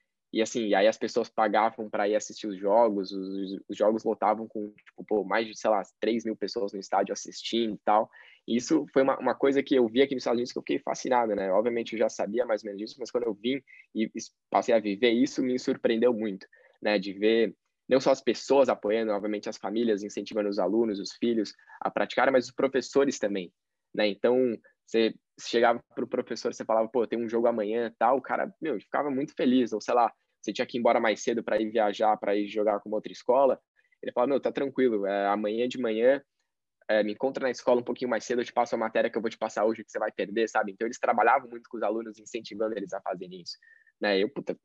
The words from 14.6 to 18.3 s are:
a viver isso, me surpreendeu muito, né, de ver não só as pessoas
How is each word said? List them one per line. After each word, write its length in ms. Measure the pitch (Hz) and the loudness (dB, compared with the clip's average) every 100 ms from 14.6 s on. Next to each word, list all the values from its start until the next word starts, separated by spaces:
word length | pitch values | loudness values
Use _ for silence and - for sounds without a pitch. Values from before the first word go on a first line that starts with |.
| - | 4
a 60 | 113 | 2
viver 300 | 104 98 120 | 2 2 2
isso, 300 | 117 139 - | 4 0 0
me 160 | 127 127 | -2 -2
surpreendeu 560 | - 131 120 113 120 | -2 0 0 2 2
muito, 360 | 110 110 95 - _ _ - | 2 -4 -6 -14 _ _ -6
né, 160 | 107 104 | 0 0
de 140 | 98 | -2
ver 420 | 98 107 113 107 - _ _ - | 0 2 4 2 -2 _ _ 0
não 120 | 131 | 2
só 100 | 143 | 4
as 100 | 135 | 2
pessoas 480 | - | 0